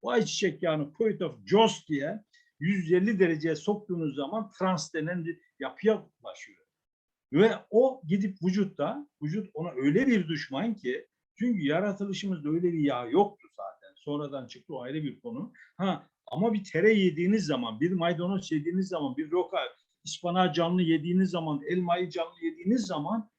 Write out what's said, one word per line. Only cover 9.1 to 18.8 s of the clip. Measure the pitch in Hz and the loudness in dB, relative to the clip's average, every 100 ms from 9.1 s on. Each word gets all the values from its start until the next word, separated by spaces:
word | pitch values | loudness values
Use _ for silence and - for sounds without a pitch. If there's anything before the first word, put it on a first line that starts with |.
| _ | _
vücut | 151 196 190 | -6 -6 -6
ona | 226 175 | -8 -8
öyle | 127 135 175 269 | 0 2 4 4
bir | 220 160 | 2 2
düşman | 160 - 170 226 220 | -4 -4 -4 -4 -4
ki, | 123 131 - _ _ _ | -4 -6 -10 _ _ _
çünkü | 240 214 | -2 0
yaratılışımızda | 143 160 202 196 202 185 202 175 147 | 0 0 0 -4 -6 -4 -4 -4 -2
öyle | 160 175 | 0 0
bir | 165 | 2
yağ | 143 127 120 | 0 0 2
yoktu | 156 202 - _ - | 2 2 0 _ -14
zaten. | 98 - - _ | -14 -14 -20 _
Sonradan | - 147 143 135 - | -8 -6 -6 -8 -12
çıktı, | 127 _ 139 | -18 _ -12
o | |
ayrı | 123 151 | -8 -6
bir | 151 - | -6 -8
konu. | 120 117 - - - - | -10 -8 -10 -14 -20 -4
Ha, | 190 160 - _ - | -4 -4 -8 _ -10
ama | 139 226 | -2 0
bir | 214 | 0
tere | 196 160 208 | -2 2 4
yediğiniz | 220 190 151 175 214 156 | 6 2 2 2 2 0
zaman, | 131 117 110 | -2 -2 -2
bir | 165 | 0
maydanoz | 185 170 165 175 190 - | 2 0 0 -2 -4 -2
yediğiniz | 156 151 185 | -4 -2 -2